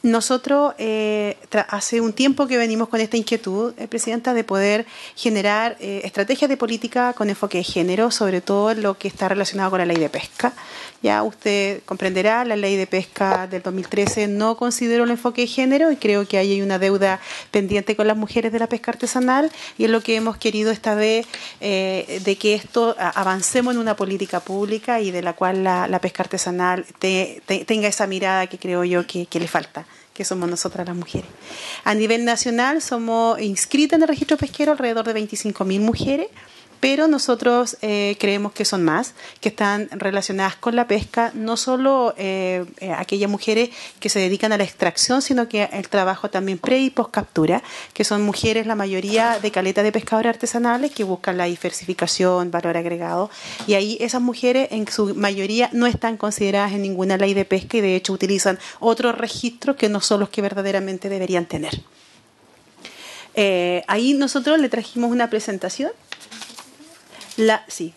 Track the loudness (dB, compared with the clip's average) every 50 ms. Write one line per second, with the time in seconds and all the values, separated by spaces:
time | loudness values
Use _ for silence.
0 | 4 4 2 2 2 2 0 0 2 2 2 4 4 2 0 -2 -4 -2 -2 0
1 | 0 0 0 0 -2 -2 -4 -8 -10 _ 0 0 0 0 -4 -6 -4 0 0 2
2 | 2 0 2 2 2 2 4 2 0 2 2 2 2 2 0 0 -2 0 0 -2
3 | 0 0 0 -2 0 0 -2 -2 -2 -4 -2 -2 -2 -2 -4 -8 -10 -6 -6 -4
4 | -4 -2 -4 -2 0 0 0 0 0 0 0 2 4 4 2 2 -2 -6 -12 -18
5 | -18 -18 -14 -2 0 0 0 2 2 2 2 2 0 -2 -4 -6 -8 -6 -6 -6
6 | -8 -4 -2 -2 0 0 2 2 2 2 2 0 0 -2 -2 -4 -6 -2 0 0
7 | 0 0 0 0 -2 -2 0 -2 -2 -2 -2 -2 -2 -2 0 0 2 2 2 2
8 | 2 2 2 0 0 2 0 0 0 0 2 2 2 2 0 2 0 -2 -2 -2
9 | -6 -8 -4 -2 -2 0 0 0 0 -2 -2 -2 0 0 2 2 2 2 2 2
10 | 2 0 -2 -6 -8 -8 -4 -2 -2 -2 -2 -4 -18 -16 -16 -16 -16 -16 -12 -2
11 | 2 2 4 4 2 0 -4 -2 -2 0 2 2 2 0 -2 -6 -6 -8 -6 -2
12 | -2 0 0 4 4 4 4 4 2 0 0 0 2 2 2 0 0 0 0 -2
13 | -2 -4 -2 0 2 2 2 0 0 -4 -6 -6 -4 -4 -4 -4 -4 -2 0 0
14 | 0 0 0 0 0 0 0 2 2 0 0 0 -2 -2 -2 0 0 2 2 2
15 | 2 2 0 0 -2 -4 0 0 -2 0 0 0 2 4 4 6 4 4 2 2
16 | 2 2 2 2 2 2 2 2 2 2 2 2 2 0 0 2 2 2 4 4
17 | 4 2 2 -2 -6 -14 -14 -14 -14 -2 0 0 0 2 -2 -2 0 0 0 2
18 | 4 2 4 2 -2 -2 -2 0 0 0 0 -2 -2 -2 -2 -4 -4 -6 -4 -4
19 | -4 -2 0 0 2 4 4 4 2 0 -2 -8 -16 -16 -2 0 2 2 2 2
20 | 2 0 0 0 0 -2 -4 -2 -2 -2 0 2 0 0 0 0 0 0 2 2
21 | 2 2 2 0 0 -4 -12 -14 -14 -16 -14 -8 -4 -2 -2 0 0 -2 -2 -4
22 | -4 -6 -8 -4 -2 -2 -2 2 2 2 2 2 -2 -2 0 2 2 2 0 0
23 | -2 -2 0 0 0 0 0 0 -2 0 0 0 2 2 0 0 0 -2 -2 -2
24 | -2 -4 -2 -4 -4 -4 -4 -6 -4 -4 -4 -4 -2 -2 -2 -4 -2 -2 0 0
25 | 0 -2 -4 -2 -4 -4 -2 0 0 0 2 2 2 2 2 2 0 0 0 0
26 | -2 -2 -2 -4 -4 -4 -2 -4 -4 -4 -2 0 0 0 0 0 -4 -10 -8 -4
27 | 0 0 2 0 0 -2 -6 -14 _ -4 -4 -4 0 -2 0 0 2 0 0 0
28 | -2 -2 0 -2 0 0 2 0 0 -2 -6 -10 -6 -2 0 0 0 2 2 0
29 | 0 -2 -6 -6 -6 -4 -4 -4 -4 0 -2 -2 -2 -4 _ -14 -16 -14 -20 -20
30 | -20 _ _ -8 -6 -4 -2 -2 -2 -2 -2 -4 -6 -6 -6 -6 -6 -6 -6 -8
31 | -8 -6 -6 -8 -8 -8 -18 -20 -18 -18 -16 -14 -12 -12 -12 -4 -2 0 2 2
32 | 2 2 2 2 2 2 0 2 0 0 2 2 2 2 2 0 -2 -2 -4 -2
33 | 0 0 2 2 4 2 2 0 -2 -2 -2 -2 -2 0 2 2 4 4 6 4
34 | 4 4 2 -2 0 0 0 0 0 -6 -2 0 2 2 2 2 0 -2 0 0
35 | -2 0 -2 -2 -4 -4 -6 -4 -4 -4 -2 -2 -2 0 2 2 2 2 2 0
36 | 0 0 0 0 -2 -6 -10 -20 -20 -20 -20 -20 -20 -20 -4 0 2 2 4 4
37 | 4 4 4 4 2 0 0 2 4 4 4 4 2 0 -4 -6 -4 -2 0 0
38 | 0 -2 0 0 0 0 0 0 -2 -4 -4 -2 -2 0 0 2 2 2 2 2
39 | 0 -4 -8 -16 -20 -20 -18 -2 -2 -2 0 2 0 2 2 0 -4 -6 -8 -4
40 | -4 -2 -2 -2 -2 -2 -2 0 0 -2 -2 -2 -4 0 0 0 2 2 0 0
41 | 0 -2 0 0 0 0 -2 -6 -4 -2 -2 -2 0 0 0 2 4 4 4 4
42 | 2 0 0 -2 -4 -4 -2 -2 -2 -2 -2 -4 -6 -8 -12 -12 -8 -6 -6 -6
43 | -4 -4 -2 0 0 0 0 -2 0 0 2 2 2 0 -4 -16 -18 -18 -16 -8
44 | -4 -2 0 2 2 2 2 2 2 2 2 2 0 -2 0 0 0 0 2 0
45 | 2 2 2 2 2 2 0 0 0 0 0 -2 -2 -2 -4 -8 -6 0 0 2
46 | 2 2 0 -2 -6 -4 -4 -2 -2 -2 -4 -2 0 2 2 4 2 2 0 0
47 | -2 0 -2 -4 -4 0 _ 2 2 4 2 0 -2 -8 -14 -16 -16 -12 -4 -2
48 | -2 0 2 0 0 0 0 0 0 0 2 0 0 0 -2 -2 -2 -2 -2 -4
49 | -2 0 2 2 4 2 2 0 -2 -2 0 0 0 2 2 2 2 2 2 0
50 | -2 2 0 2 2 2 0 0 -4 -2 0 0 2 2 2 0 -2 -4 -2 -4
51 | -2 -2 -2 -2 -2 -4 -2 0 0 -2 -2 -2 -4 -6 -6 -6 -6 -6 -2 -2
52 | 0 -2 2 2 4 4 4 2 0 0 -2 -2 -2 0 -2 0 -2 -2 -4 -4
53 | -4 -2 -2 -2 -2 -4 -6 -14 -14 -14 -12 -8 0 2 2 2 2 0 -2 -4
54 | -4 -2 0 0 0 0 0 2 2 2 4 4 2 0 -2 -4 -4 -4 0 0
55 | 0 0 0 0 0 0 0 0 -2 0 2 2 2 2 2 2 2 2 2 0
56 | -2 -2 -2 -2 -4 -4 -2 0 0 2 2 2 0 0 -2 -2 -2 -2 -2 -2
57 | 0 0 2 2 2 2 2 2 2 2 0 0 0 0 0 2 2 2 2 0
58 | 0 -2 -2 -2 0 0 0 2 2 2 0 0 -8 -18 -12 0 2 2 2 4
59 | 0 0 0 -2 -6 -6 -6 -6 -6 -6 -6 -2 -2 -2 0 2 0 0 0 0
60 | 0 2 2 2 0 -2 -2 -4 -2 -2 -2 -2 -2 0 -2 -2 -2 -2 -6 -6
61 | -6 -6 -4 -4 -2 0 0 0 0 -2 -6 -6 -6 -6 -8 -10 -10 _ _ -20
62 | -20 -20 -20 -20 _ _ _ _ _ _ _ _ _ _ _ -20 -20 -20 -20 -18
63 | -20 -18 -18 -18 -20 -6 0 2 2 4 4 2 2 2 0 -2 0 0 0 2
64 | 4 4 4 4 2 0 0 0 2 4 4 4 4 2 0 -4 -4 -6 -4 -2
65 | 0 0 2 2 0 0 0 -4 -2 -4 -6 -6 -6 -6 -6 -4 -6 -6 -6 _
66 | _ _ -20 -20 -18 -20 -18 -18 -18 -18 -18 -20 -20 -20 -20 -20 -20 -20 -20 -20
67 | -20 -20 -20 -20 -20 -12 -2 4 4 4 4 4 -2 -10 -10 -10 -10 -10 -10